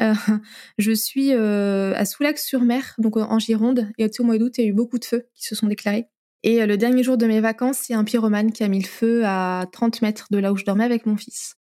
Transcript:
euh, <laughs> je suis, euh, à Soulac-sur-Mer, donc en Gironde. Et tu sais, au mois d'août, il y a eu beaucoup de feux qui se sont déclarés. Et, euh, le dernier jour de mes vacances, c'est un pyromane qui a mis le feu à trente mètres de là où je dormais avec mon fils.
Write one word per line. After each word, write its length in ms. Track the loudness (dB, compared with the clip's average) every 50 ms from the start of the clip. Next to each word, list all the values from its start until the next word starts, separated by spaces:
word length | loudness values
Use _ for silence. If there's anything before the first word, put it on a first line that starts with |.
euh, 140 | 0 0 0
<laughs> 640 | 0 2 0 0 0 -2 -8 -16 -20 -20 -8 _ -2
je 140 | 0 0 0
suis, 420 | 0 -2 -4 -2 0 2 2 2
euh, 580 | 2 2 2 2 0 0 0 0 0 0 0 0
à 100 | -2 -2
Soulac-sur-Mer, 880 | -4 -2 -2 -2 -2 -2 -4 -6 -4 -2 0 2 2 2 0 -2 -6 -4
donc 220 | -2 -2 0 0 0
en 200 | 0 0 0 0
Gironde. 520 | 0 2 0 2 2 2 2 0 -2 -2 -2 -2
Et 100 | -2 -2
tu 60 | -2
sais, 80 | 0 0
au 20 |
mois 140 | 2 2 2
d'août, 160 | 0 0 0
il 80 | 0 0
y 20 |
a 40 | 0
eu 20 | 2
beaucoup 260 | 0 0 -2 -2 -6
de 60 | -4
feux 220 | -4 -4 -6 -6 _ _
qui 100 | -16 -12
se 100 | -12 -6
sont 120 | -4 -2
déclarés. 400 | -2 -2 -2 -2 -2 -2 -2 -4 -8 _ _ _ _ _ _ 0
Et, 200 | 2 2 4 2
euh, 40 |
le 120 | 2 2 2
dernier 240 | 2 2 2 2 2
jour 160 | 2 2 2
de 80 | 2
mes 140 | 2 2 2
vacances, 400 | 2 0 0 0 -2 -2 -2 -2 -4
c'est 100 | -4 -2
un 100 | -2 0
pyromane 480 | 0 0 0 2 2 2 2 2 0 0
qui 120 | 0 0
a 40 | 0
mis 120 | 0 0
le 80 | -2 -4
feu 320 | -4 -2 0 2 2 2 2
à 400 | 0 0 0 0 -2 -2 -4 -4 -6
trente 300 | -6 -2 -2 -2 0 0
mètres 280 | 0 -2 -2 -4 -4 -4
de 80 | -2 0
là 120 | 0 0
où 60 | 0
je 80 | 0 0
dormais 200 | 0 0 2 2
avec 200 | 2 0 0 0
mon 140 | 0 -2 -2
fils. 380 | -4 -8 -14 -14 -14 -14 -16 _ _ _